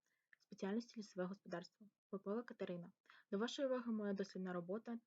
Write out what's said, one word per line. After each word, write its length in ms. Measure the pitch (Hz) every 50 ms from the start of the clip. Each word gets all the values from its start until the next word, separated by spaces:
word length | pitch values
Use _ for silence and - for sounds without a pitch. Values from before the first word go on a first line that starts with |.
| _ _ _ _ _ _ - _ _
спеціальності 540 | - 190 - 202 190 208 233 233 - - 226
лісове 260 | 202 - - 185 180
господарство, 600 | 180 196 - - 185 180 170 180 - _ - 214 202 _ _ _ -
Попова 320 | 202 190 - 190 208 233
Катерина. 480 | 240 - 233 - 196 - 180 175 170 180 - _ _ - - - - -
До 80 | 196 196
вашої 300 | 233 240 - 302 285 254
уваги 240 | 254 254 240 240
моя 200 | 220 214 208 202
дослідна 400 | 202 196 196 196 - 185 185 180
робота 460 | 180 175 170 180 196 226 - 240 233 233 _